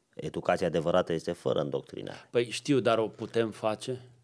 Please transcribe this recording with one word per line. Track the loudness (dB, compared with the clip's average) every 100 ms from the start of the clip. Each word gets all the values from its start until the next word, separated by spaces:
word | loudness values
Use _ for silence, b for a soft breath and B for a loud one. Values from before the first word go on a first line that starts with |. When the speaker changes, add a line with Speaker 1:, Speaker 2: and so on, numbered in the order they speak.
| _ -12
Speaker 1:
Educația | -8 -2 0 2 2
adevărată | 2 4 4 2
este | 0 -2
fără | -2 0 0
îndoctrinare. | 0 -4 -6 -10 -10 -12 -2
Speaker 2:
Păi | -2 -2
știu, | -4 0 2
dar | 4 2
o | 0
putem | -4 -2 0 0
face? | -2 -2 -2 -6 -10 -12 _